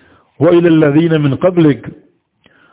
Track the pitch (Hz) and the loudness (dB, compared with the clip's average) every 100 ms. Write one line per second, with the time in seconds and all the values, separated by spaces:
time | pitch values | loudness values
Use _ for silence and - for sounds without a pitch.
0 | _ _ _ - 165 175 170 160 151 147 | _ _ _ -2 0 2 2 2 2 0
1 | 165 160 143 131 185 175 156 120 - - | 0 -2 -2 -2 -4 0 0 0 -8 -20
2 | _ _ _ _ _ _ _ | _ _ _ _ _ _ _